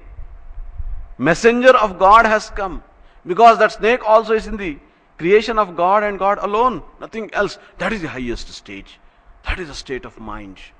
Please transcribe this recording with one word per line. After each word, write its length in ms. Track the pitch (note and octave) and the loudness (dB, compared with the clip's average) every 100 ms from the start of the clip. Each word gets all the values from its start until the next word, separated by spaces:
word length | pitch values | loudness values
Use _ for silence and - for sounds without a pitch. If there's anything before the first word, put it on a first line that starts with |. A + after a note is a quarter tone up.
| - - - - - - - - - - - - | -18 -16 -16 -16 -16 -14 -12 -10 -8 -8 -10 -4
Messenger 580 | C#3+ E3+ A#3 A#3+ C4 B3 | -2 2 2 6 6 6
of 200 | G#3+ F3 | 2 2
God 300 | F#3+ A3 A3+ | 6 6 6
has 240 | G#3+ - | 0 -2
come, 320 | - F#3+ C3+ - _ - _ E3 | -8 -8 -10 -16 _ -20 _ -6
because 320 | F3+ A#3 G3+ | 6 6 6
that 140 | G#3+ | 2
snake 360 | - G#3 B3+ G#3+ | 2 0 0 4
also 260 | A3 G#3+ | 2 4
is 120 | A3 G3 | -2 -4
in 120 | G#3+ | -8
the 200 | F#3 C#3 - _ _ - | -10 -10 -16 _ _ -6
creation 400 | E3 G#3+ A#3 G#3+ | 2 2 2 -2
of 180 | F#3+ E3 | -2 0
God 280 | F3+ G#3 | 2 2
and 160 | G#3 F#3+ | 0 -2
God 180 | F#3+ G3+ G3+ | -2 -2 -2
alone, 340 | G#3+ B3+ F3 - - | 0 0 -2 -12 -18
nothing 340 | D#3+ A3+ F#3+ | -14 -12 -8
else. 240 | G3 G3+ - - - | -4 -4 -6 -18 -8
That 120 | F#3+ | -6
is 120 | G#3+ | -6
the 60 | D3+ | -8
highest 440 | B2+ A#2+ A2 - | -8 -8 -8 -10
stage. 460 | - - - - - _ _ - - - | -18 -18 -18 -18 -20 _ _ -20 -12 -8
That 100 | F#3 | -8
is 100 | D#3 | -10
the 40 | |
state 320 | C3 - B2 A#2 | -14 -10 -12 -12
of 140 | - | -16
mind. 400 | G#2+ G#2+ G2 F#2 - | -16 -14 -16 -20 -20